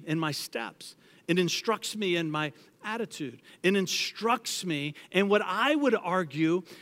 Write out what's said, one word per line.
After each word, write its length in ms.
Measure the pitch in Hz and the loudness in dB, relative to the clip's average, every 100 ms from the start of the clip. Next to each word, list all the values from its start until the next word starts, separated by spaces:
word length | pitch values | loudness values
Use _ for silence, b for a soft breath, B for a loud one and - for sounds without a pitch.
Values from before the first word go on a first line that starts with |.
| 147 | -4
in 140 | 160 | -2
my 120 | 156 | -2
steps. 640 | 143 - - 107 - - - b b - | -4 -6 -6 -8 -10 -18 -20 b b -2
It 120 | 180 | 2
instructs 560 | 175 - - 214 - 214 | 2 0 -2 -2 -4 -4
me 200 | 196 170 | 0 0
in 140 | 165 | 0
my 240 | 151 151 b b _ | -2 -4 b b _
attitude. 580 | 208 226 214 - 139 117 B B | -8 -6 -6 -8 -10 -10 B B
It 120 | 180 196 | 2 2
instructs 880 | 185 - - - 214 240 - - | 2 -2 -4 -2 0 0 -2 -6
me. 300 | 185 151 143 147 B | -4 -4 -4 -8 B
And 160 | 185 196 | 2 4
what 140 | 208 | 4
I 300 | 185 190 254 | 4 2 2
would 220 | 302 277 214 | 4 4 2
argue 680 | 180 185 170 139 160 175 170 B | 2 0 0 0 2 2 -2 B